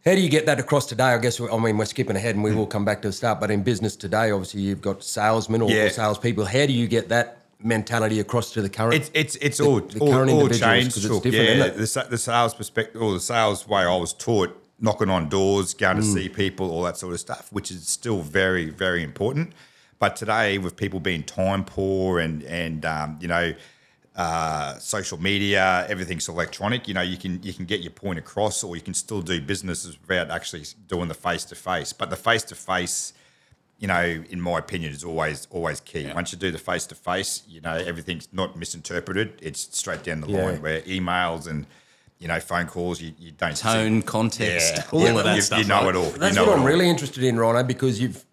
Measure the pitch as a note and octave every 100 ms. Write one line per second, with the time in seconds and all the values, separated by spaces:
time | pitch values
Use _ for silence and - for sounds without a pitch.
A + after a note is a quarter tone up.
0 | E3+ F#3+ F3 D3+ D3+ C#3 C3 C#3+ - A2+
1 | C3 A#2+ A#2+ A#2 A2+ A2+ A2+ G#2+ G#2+ -
2 | A2 G2 A2+ G#2 G#2+ G#2+ G#2 G#2+ G2+ G#2
3 | G#2 F#2 A#2+ G#2+ G#2 G#2 G#2 G#2+ G#2 -
4 | G2 G#2+ A2+ G2+ F2+ G2+ G2 F2+ G2 F#2+
5 | - - G#2+ A2+ G#2+ A2+ G#2+ A2 G#2+ A#2+
6 | G#2+ G#2 A#2+ G2+ G2 B2 C#3+ B2 A#2 A2+
7 | - A#2 A#2 - _ _ A2 A2+ A2 A#2
8 | A2 G#2+ G2+ A#2+ A2 A#2 G2 - A2+ D3
9 | - D#3 D3+ - C#3+ - D3 A#2+ - A2
10 | D3 C3 C3+ D3+ C3+ A#2 A#2 A#2+ B2+ A2
11 | G#2 G#2+ B2 A2+ A2+ A2+ A#2+ - A2 C3+
12 | B2 A#2 - A#2 A#2 - G#2 - G#2+ A2+
13 | A2 F#2 - A#2+ A2 F#2+ A2 G2+ F2+ F2+
14 | E2+ - - A2 F2 - _ _ A2 G2+
15 | G2+ F#2 D#2 G2 G2 G2 F2+ - G2 F#2
16 | G#2+ F#2+ F#2 - G2 - F#2 E2 F2 E2
17 | F2+ F2 - - - G2+ - F#2 D#2+ -
18 | A#2+ G2+ D2+ F#2 F#2+ F#2 D#2+ D2+ F#2 F2
19 | D2+ - G#2 C#3 E3 - - _ _ _
20 | G2+ - G#2 A2 G#2+ G2+ F2+ - G2 F#2
21 | F#2 E2+ D2+ - F#2+ G2 F#2+ - F#2+ F#2+
22 | F#2 F2 D#2+ D2+ C2+ E2+ E2+ D#2 D#2+ D#2
23 | D2+ D#2 E2+ E2+ E2+ - - _ _ _
24 | _ - E2+ E2 D#2+ D2+ C#2+ C#2 - G#2
25 | F#2+ D#2 F#2 G2+ G2+ G2+ F#2+ F2+ F2+ F#2+
26 | F2+ E2+ - E2+ E2 - G2+ B2 G#2 F#2
27 | F2+ F2+ F#2+ F2+ F#2+ F#2 F2 G2+ E2+ -
28 | G2+ E2 - - G#2+ - G2+ E2+ F#2+ F2+
29 | - G#2 E2+ F2 C#2+ G2 F#2 E2 F2+ D2
30 | - F#2 D#2+ E2 - E2+ D2 - G2+ F2+
31 | F2 D#2+ F2 E2+ - - F#2 F2+ C#2+ -
32 | F2 F2+ A2+ A2+ - - - F#2 F2+ -
33 | - _ _ _ _ _ _ _ G2+ F2+
34 | F2 E2 E2 F2+ F2 E2+ D2+ F#2 D#2+ C#2+
35 | F2 D#2+ D#2 D2 - F2+ E2 D2+ - E2
36 | C#2+ E2 E2+ F2 F#2+ D#2+ - F2+ - -
37 | - F#2 G2 - - E2 E2 E2 F2 E2+
38 | D#2+ E2 - F#2+ F2+ E2 E2 E2+ - F2
39 | F2+ F#2 A2 - D#2+ C#2+ - - - D#2+
40 | F2 D#2 D2+ G2 F#2 E2 D2+ D#2+ E2 F#2+
41 | F2+ F2+ F2+ E2 D#2+ D2+ C#2 _ _ _
42 | _ _ E2+ E2 - F2 E2+ F2+ F2 E2+
43 | E2 D#2 E2+ D2 E2+ D2+ A2 A2+ A2 A2
44 | - G#2+ A2 - G#2+ F2 E2 D#2+ - D#3+
45 | A#2 A2+ G#2 G#2 G2+ G#2 G2+ G2 F#2+ F2+
46 | E2 - F#3+ G3 G#3+ F3 C3 E3 F3+ D#3+
47 | C3+ - B2+ A#2 A2+ A#2 B2+ B2+ C3 G#2+
48 | B2 F#2 _